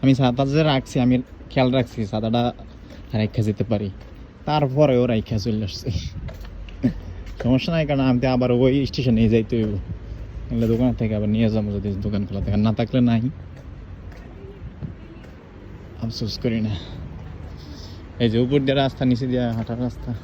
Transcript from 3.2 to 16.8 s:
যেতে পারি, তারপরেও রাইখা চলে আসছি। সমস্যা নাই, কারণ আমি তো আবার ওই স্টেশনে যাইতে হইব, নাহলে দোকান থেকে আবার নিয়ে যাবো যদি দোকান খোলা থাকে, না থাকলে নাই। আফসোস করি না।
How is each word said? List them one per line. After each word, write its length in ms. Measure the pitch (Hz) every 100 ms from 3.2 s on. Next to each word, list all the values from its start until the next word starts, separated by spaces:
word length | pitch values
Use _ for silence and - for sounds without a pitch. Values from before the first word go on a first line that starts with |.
| 107 -
যেতে 220 | 107 104 104
পারি, 180 | 104 104 - - - - - -
তারপরেও 580 | 254 139 131 151 123 123
রাইখা 300 | 113 - 113
চলে 260 | 104 107 107
আসছি। 240 | - - - - - - - - - - - 247 - - - - -
সমস্যা 260 | 120 127 -
নাই, 100 | 165 147
কারণ 140 | 139
আমি 180 | 131 123
তো 80 | 131
আবার 220 | 127 123
ওই 340 | 123 131 139 131
স্টেশনে 440 | - 127 113 113
যাইতে 240 | 113 110 117
হইব, 160 | 107 101 - - - - - - -
নাহলে 200 | 117 113
দোকান 220 | 113 127
থেকে 200 | 117 110 107
আবার 140 | 104
নিয়ে 200 | 107 113
যাবো 200 | 110 104 101
যদি 140 | 101 95 104
দোকান 160 | 101 101
খোলা 160 | 101
থাকে, 160 | 92 104
না 140 | 107
থাকলে 260 | 107 117 131
নাই। 200 | 123 113 123 - - - - - - - - - - - - - - - - - - - - - - - - - - -
আফসোস 300 | 113 - 110 -
করি 200 | 127 113
না। 120 | 110 98